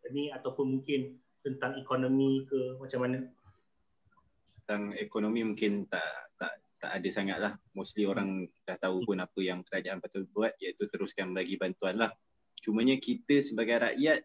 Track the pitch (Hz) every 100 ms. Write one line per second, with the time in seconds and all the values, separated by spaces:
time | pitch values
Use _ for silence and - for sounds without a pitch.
0 | - 139 147 135 131 131 135 131 135 139
1 | 127 - _ _ 139 131 127 135 135 127
2 | 127 135 135 135 135 135 127 127 131 127
3 | 123 131 127 - - _ _ _ _ _
4 | _ _ _ _ _ - - 104 101 104
5 | 104 110 107 117 110 107 110 101 92 92
6 | 80 67 - _ 85 - _ _ - 95
7 | 90 98 98 85 104 104 _ 98 95 -
8 | 101 95 101 95 90 _ - 90 95 92
9 | 92 95 90 - 95 90 92 95 90 95
10 | 95 98 90 101 110 - 92 - 104 -
11 | 95 - 92 92 87 95 95 92 95 98
12 | 113 - _ _ _ - - 107 123 135
13 | 131 120 - 143 139 113 113 117 117 -
14 | 147 156